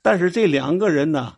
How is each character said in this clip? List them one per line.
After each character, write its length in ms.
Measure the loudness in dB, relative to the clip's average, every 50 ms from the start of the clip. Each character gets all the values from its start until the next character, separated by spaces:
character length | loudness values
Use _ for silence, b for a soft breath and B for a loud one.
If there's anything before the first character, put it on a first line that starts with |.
但 160 | _ 0 0
是 140 | 2 0 -2
这 160 | 0 0 0
两 320 | 2 2 0 0 -2 -2 0
个 120 | 0 0
人 200 | 0 0 0 0
呢， 240 | 0 -2 -4 -6 -12